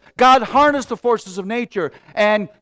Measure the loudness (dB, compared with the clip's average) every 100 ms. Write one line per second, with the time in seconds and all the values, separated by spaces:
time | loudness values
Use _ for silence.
0 | _ 0 4 4 2 2 2 0 -6 -6
1 | -2 -2 -4 -12 -8 -6 -6 -6 -6 -8
2 | _ -2 0 0 -4 _